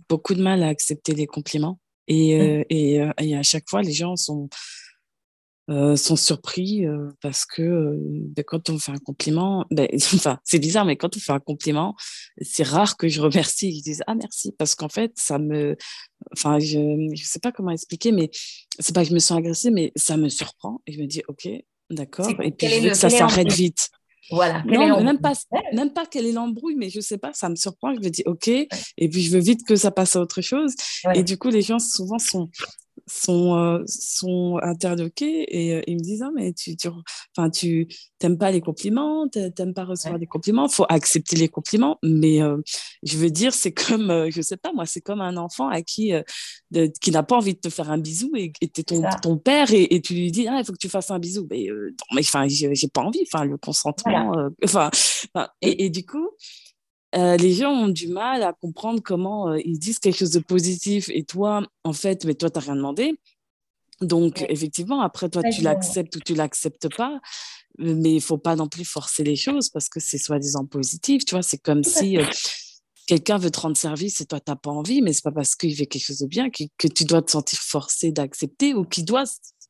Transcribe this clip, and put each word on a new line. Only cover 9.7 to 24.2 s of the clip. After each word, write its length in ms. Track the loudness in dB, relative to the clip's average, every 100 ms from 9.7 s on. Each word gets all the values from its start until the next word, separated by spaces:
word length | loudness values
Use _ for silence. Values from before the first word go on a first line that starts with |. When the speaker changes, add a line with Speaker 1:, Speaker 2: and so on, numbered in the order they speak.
Speaker 1:
ben, 160 | 2 2
<laughs> 200 | 2 4
enfin, 240 | 4 4 0
c'est 160 | 2 4
bizarre, 240 | 4 4
mais 140 | 4 2
quand 180 | -2 -4
on 40 |
fait 100 | -2
un 80 | -2
compliment, 560 | -2 -4 0 0 0 -6 -14 -16 -18 -14
c'est 220 | -8 -2
rare 340 | 2 4 2 2
que 100 | 0
je 140 | 2
remercie, 500 | 4 4 2 0 -2
que 60 | -4
je 40 |
dise, « 220 | -8 -8 -4
Ah, 80 | -4
merci », 360 | -4 -8 -8 -4
parce 180 | -2 -2
qu'en 140 | -2
fait, 240 | -2 -4 -2
ça 240 | -2 -2
me, 380 | 0 0 0 -4 -8 -18 -20 _ -16
enfin, 260 | -4 2 2
je, 500 | 2 2 2 0 -2
je 100 | -4
sais 160 | -8 -4
pas 140 | -4
comment 180 | -4 -4
expliquer, 400 | -4 -6 -2 2
mais 180 | 2 2 -4 -14 -16 -14 -6
c'est 160 | 0
pas 100 | 2
que 60 | 4
je 40 |
me 60 | 4
sens 180 | 4 2
agressée, 340 | 0 0 2
mais 220 | 2 2 0
ça 220 | 0 2
me 100 | 2
surprend 540 | -2 -8 -10 -10 -10 -12
et 60 |
je 80 | -10
me 80 | -8
dis, « 140 | -8 -10
Ok, 180 | -12 -10 -10 -14 _ -12
d'accord », 360 | -10 -8 -6 -4 -2
Speaker 2:
C'est 80 | -4
Speaker 1:
et 60 |
puis 160 | 0 2
Speaker 2:
quel 40 |
Speaker 1:
je 40 | 4
Speaker 2:
est 40 |
Speaker 1:
veux 60 | 4
Speaker 2:
le, 40 |
Speaker 1:
que 60 | 6
ça 100 | 6
Speaker 2:
quel 80 | 8
est 40 |
Speaker 1:
s'arrête 180 | 6 6 4
Speaker 2:
l'embrouille ? 100 | 4
Speaker 1:
vite. 340 | 2 2 -6 _ _ _